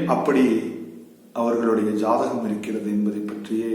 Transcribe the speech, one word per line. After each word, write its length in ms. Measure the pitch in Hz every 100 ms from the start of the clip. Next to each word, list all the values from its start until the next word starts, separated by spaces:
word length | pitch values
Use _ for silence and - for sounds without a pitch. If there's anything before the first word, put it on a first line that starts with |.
| 139
அப்படி 280 | 127 147 131 120 110 - - - - - - - 120
அவர்களுடைய 500 | 117 117 113 110 107 104
ஜாதகம் 460 | 107 120 123 123 110
இருக்கிறது 400 | 104 - 107 104 104
என்பதை 260 | 104 104 104
பற்றியே 400 | 104 101 110 113